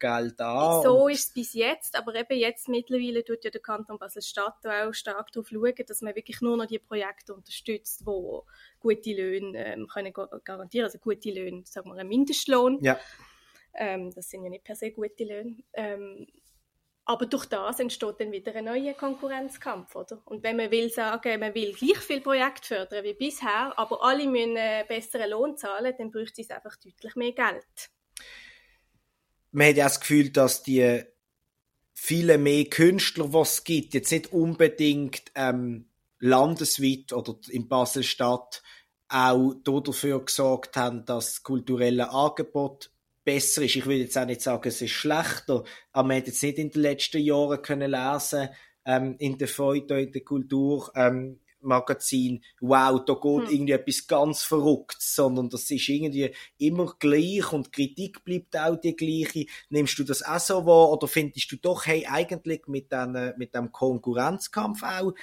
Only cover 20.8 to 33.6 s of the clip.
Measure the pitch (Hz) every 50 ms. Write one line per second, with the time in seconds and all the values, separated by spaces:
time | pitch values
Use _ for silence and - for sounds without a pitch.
20.8 | 233 233 226 - 226 220 220 233 - 240 226 214 220 214 202 226 214 202 196 -
21.8 | 247 285 403 415 - - 302 277 269 285 269 262 254 277 277 - - - 240 196
22.8 | 190 - - 208 196 208 202 208 262 294 285 - 254 226 208 214 254 277 - -
23.8 | 226 214 233 - - 247 269 285 294 269 254 240 233 233 233 226 220 220 214 220
24.8 | 214 - 233 226 226 - - 247 220 202 214 214 262 302 285 - - 202 196 202
25.8 | 233 254 254 254 226 220 220 220 226 220 - - 226 - - - - 214 - -
26.8 | _ 190 _ _ - 233 - 247 240 240 247 254 247 214 180 - - _ _ -
27.8 | - - _ _ _ _ _ - - - - - - - - - _ _ _ _
28.8 | _ _ _ _ _ _ _ _ _ _ _ _ _ _ - 143 147 151 147 143
29.8 | 143 139 - - - - 147 147 143 139 139 143 135 127 - - - - 131 127
30.8 | 123 120 120 117 - - _ _ _ _ _ _ _ _ _ _ _ _ _ _
31.8 | _ _ _ - - - 160 170 170 165 160 147 143 143 143 147 147 147 - -
32.8 | 165 175 185 196 - - - 165 156 143 143 160 151 - - -